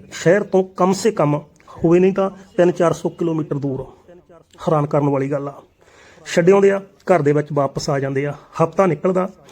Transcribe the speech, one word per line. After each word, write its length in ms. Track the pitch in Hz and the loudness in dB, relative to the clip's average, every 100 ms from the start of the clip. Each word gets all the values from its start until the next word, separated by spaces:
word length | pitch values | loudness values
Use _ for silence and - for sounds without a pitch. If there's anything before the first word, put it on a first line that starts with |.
| - | -14
ਸ਼ਹਿਰ 300 | - 160 202 | -4 2 2
ਤੋਂ 200 | 202 190 190 - | 2 -2 -2 -2
ਕਮ 160 | 185 | 0
ਸੇ 180 | 196 226 | 0 -2
ਕਮ 300 | 214 147 147 - _ _ - | 0 -2 -2 -6 _ _ -4
ਹੋਵੇ 140 | 165 175 | 2 4
ਨਹੀਂ 140 | 190 | 4
ਤਾਂ 180 | 190 190 190 - - | 2 -4 -6 -14 0
ਤਿੰਨ 160 | 175 | 0
ਚਾਰ 200 | 170 170 | 2 0
ਸੌ 160 | 160 170 | 0 -6
ਕਿਲੋਮੀਟਰ 500 | - 170 160 156 147 | -6 -4 -4 -4 -6
ਦੂਰ। 280 | 139 127 123 - _ - _ - _ - | -6 -8 -10 -18 _ -20 _ -20 _ -8
ਹੈਰਾਨ 260 | - 156 147 | -2 -2 0
ਕਰਨ 220 | 151 143 | 0 0
ਵਾਲੀ 220 | 139 135 | -2 -2
ਗੱਲ 180 | 143 139 | -6 -8
ਆ। 60 | 139 - _ _ _ - - - | -14 -20 _ _ _ -20 -20 -4
ਛੱਡ 240 | 180 170 | 0 4
ਆਉਂਦੇ 200 | 196 196 | 6 4
ਆ, 80 | 196 | 0
ਘਰ 440 | 196 _ - 180 | -6 _ 0 2
ਦੇ 100 | 143 | 2
ਵਿੱਚ 160 | 147 147 | 0 0
ਵਾਪਸ 380 | 143 139 - - | -2 -2 -4 -4
ਆ 80 | 139 | -4
ਜਾਂਦੇ 280 | 135 135 143 | -2 -4 -6
ਆ। 80 | 143 - - | -8 -16 -4
ਹਫ਼ਤਾ 240 | 165 170 190 | -2 2 0
ਨਿਕਲਦਾ 420 | 147 185 185 185 - - | 2 -2 -2 -4 -8 -20